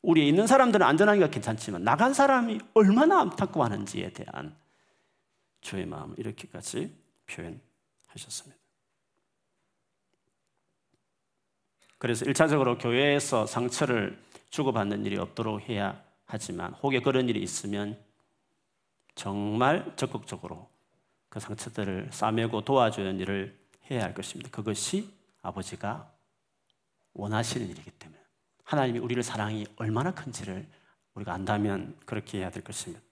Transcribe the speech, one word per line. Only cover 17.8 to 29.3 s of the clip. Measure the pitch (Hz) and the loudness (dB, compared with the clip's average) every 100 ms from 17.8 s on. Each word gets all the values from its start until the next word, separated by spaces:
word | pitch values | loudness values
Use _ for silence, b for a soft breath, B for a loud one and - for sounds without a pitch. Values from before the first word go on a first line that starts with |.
| 104 110 _ _ _ _ _ _ _ _ _ _ _ | -6 -8 _ _ _ _ _ _ _ _ _ _ _
정말 | - 98 101 104 107 127 165 - - | -12 -6 -4 -2 2 2 2 -4 -6
적극적으로 | 135 110 - 98 85 78 98 _ _ _ _ _ _ 107 | -6 -6 -10 -12 -12 -14 -18 _ _ _ _ _ _ -12
그 | |
상처들을 | - 107 - 113 101 92 - | -10 -10 -8 -6 -4 -4 -6
싸매고 | - 110 110 113 110 | -2 0 2 0 -2
도와주는 | 107 139 113 104 95 95 | 2 4 4 0 -4 -4
일을 | 92 98 98 - _ _ - | -2 -4 -4 -12 _ _ -8
해야 | 127 | -4
할 | 92 | -4
것입니다. | 101 - - - | -6 -12 -12 -12
그것이 | - 107 101 - 190 214 _ _ _ | -8 -6 -4 -2 -4 -6 _ _ _
아버지가 | - - - 175 101 147 151 _ _ _ _ _ _ _ _ _ _ | -10 -8 -10 -8 -8 -8 -12 _ _ _ _ _ _ _ _ _ _
원하시는 | - 101 107 117 127 98 | -10 -2 -2 -2 -4 -6
일이기 | - - | -10 -18
때문에, | _ - - _ _ _ _ | _ -20 -20 _ _ _ _
하나님이 | - 151 131 120 | -4 0 0 -2
우리를 | 123 123 | -2 -2
사랑이 | 117 | -2